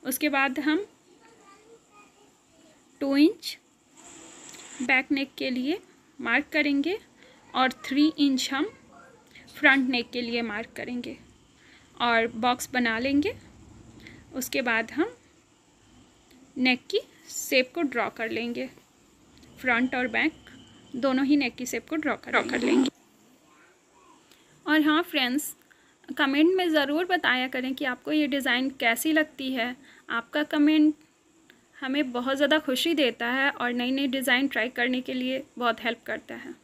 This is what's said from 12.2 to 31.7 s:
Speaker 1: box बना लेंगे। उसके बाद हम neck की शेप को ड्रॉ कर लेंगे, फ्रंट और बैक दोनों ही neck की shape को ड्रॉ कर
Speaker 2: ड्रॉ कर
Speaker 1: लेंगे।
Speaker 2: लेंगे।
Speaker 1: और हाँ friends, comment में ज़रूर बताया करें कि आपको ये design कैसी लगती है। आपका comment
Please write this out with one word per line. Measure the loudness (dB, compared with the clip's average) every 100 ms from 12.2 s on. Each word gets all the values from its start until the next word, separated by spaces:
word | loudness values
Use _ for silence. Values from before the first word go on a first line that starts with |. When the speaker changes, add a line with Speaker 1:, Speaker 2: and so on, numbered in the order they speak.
| 0
Speaker 1:
box | 0 -2 -2 -2
बना | -2 -2 -2
लेंगे। | 0 0 0 -4 -16 -20 -20 -20 -20 -20 -20 -20 -14
उसके | -10 -6 -4
बाद | 0 -2 -2
हम | -2 -2 -4 _ _ _ _ _ _ _ -20 -20 _ _ -20 -16 0
neck | 2 2 _
की | -4 -4 _ -14
शेप | -12 0 2 2
को | -2
ड्रॉ | -4 -2 -4
कर | -4 -6
लेंगे, | -6 -6 -6 -8 -12 _ _ _ _ _ -20 -20 -8
फ्रंट | -2 0 0
और | -2 -2
बैक | 0 -2 -4 -20 -20 -20 -20 -14 -4
दोनों | 0 2 4
ही | 2
neck | 2
की | -4 -8
shape | -8 -6
को | -4
ड्रॉ | -2 -4
कर | -2
Speaker 2:
ड्रॉ | -2
कर | 0
Speaker 1:
लेंगे। | -2 2
Speaker 2:
लेंगे। | 4 2 _ _ _ _ _ _ _ _ _ _ _ _ -20 _ -20 _ _ 2
Speaker 1:
और | 4
हाँ | 4 2
friends, | 0 -2 0 -2 -4 -12 _ _ _ _ -14
comment | -2 0 4 4 4
में | 2
ज़रूर | 2 2 0 0
बताया | 0 0 0 -2
करें | -4 -6
कि | -4
आपको | -6 -6 -2
ये | 0 0
design | -2 0 0 -2 0
कैसी | 0 0 2
लगती | 0 0 -4 -6
है। | -4 -4 -6 -20 -20 -6
आपका | -6 -4 -4
comment | -2 4 6 6 4 2 _ _ _ _ _ -20 _